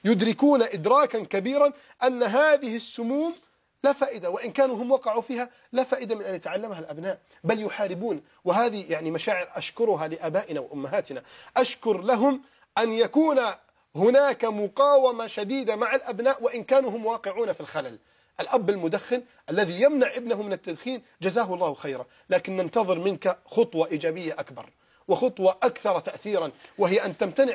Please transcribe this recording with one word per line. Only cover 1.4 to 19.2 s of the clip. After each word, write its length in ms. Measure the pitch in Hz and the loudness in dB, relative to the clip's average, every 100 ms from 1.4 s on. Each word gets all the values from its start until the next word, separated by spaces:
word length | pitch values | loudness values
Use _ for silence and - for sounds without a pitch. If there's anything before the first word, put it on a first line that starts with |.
| 202 277 285 285 _ _ | 0 2 2 2 _ _
أن 200 | 254 247 | 0 2
هذه 540 | 233 240 302 285 262 226 | 2 4 4 4 2 -6
السموم 580 | - - 233 277 330 339 _ _ _ _ | -8 -8 -4 -2 -2 -6 _ _ _ _
لا 80 | 277 | 0
فائدة، 380 | 277 285 226 175 | 2 -2 -2 -4
وإن 220 | 190 233 | -4 -4
كانوا 240 | - 262 226 | 2 2 2
هم 140 | 247 | 0
وقعوا 300 | 262 262 220 | 0 2 -4
فيها 280 | 226 240 247 _ _ | -4 -6 -6 _ _
لا 120 | 240 | -2
فائدة 300 | 254 - 233 | 0 -2 -2
من 100 | 214 | -4
أن 100 | 196 | -4
يتعلمها 440 | 185 165 190 220 180 | -6 -6 -6 -6 -10
الأبناء، 400 | 160 151 185 - _ _ | -12 -8 -8 -8 _ _
بل 180 | 160 220 | -2 -2
يحاربون. 580 | 208 - 202 180 233 302 _ _ | -2 -4 -6 -4 -4 -6 _ _
وهذه 400 | 185 196 240 208 160 | 0 2 2 -2 -6
يعني 180 | 156 160 | -4 -4
مشاعر 380 | 165 - 185 175 | -4 -2 -4 -4
أشكرها 540 | 185 - - 226 165 156 | -8 -10 -2 0 0 -2
لآبائنا 520 | 160 165 185 202 151 | -6 -4 -4 -4 -8
وأمهاتنا، 640 | 123 147 135 196 - 131 - - - - | -8 -10 -4 -6 -6 -14 -14 -20 -4 -2
أشكر 420 | 262 - 226 185 | -2 -2 -2 -2
لهم 420 | 196 240 269 269 - _ _ - | 0 2 2 0 -8 _ _ -2
أن 140 | 226 | -2
يكون 480 | 226 233 294 320 269 226 180 _ _ _ 151 | 0 2 2 4 2 0 -4 _ _ _ 0
هناك 480 | 208 269 277 254 | 4 6 4 2
مقاومة 840 | 226 214 202 269 285 277 254 233 220 | -2 -2 -4 2 6 6 6 0 -6
شديدة 500 | - 202 269 226 214 | -6 -4 -2 -2 -2
مع 180 | 226 | 0
الأبناء 480 | 262 - 208 247 269 | -2 -2 0 0 2
وإن 220 | 339 240 | -2 -4
كانوا 260 | 196 269 262 | 2 2 2
هم 160 | 220 214 | -4 -4
واقعون 460 | 233 196 196 220 | -4 -6 -4 -4
في 80 | 175 | -4
الخلل. 380 | 147 151 131 110 _ _ _ - | -6 -8 -8 -14 _ _ _ -10
الأب 300 | 165 254 190 | 0 0 2
المدخن 520 | 202 165 196 - 247 | 0 -2 -4 -2 -4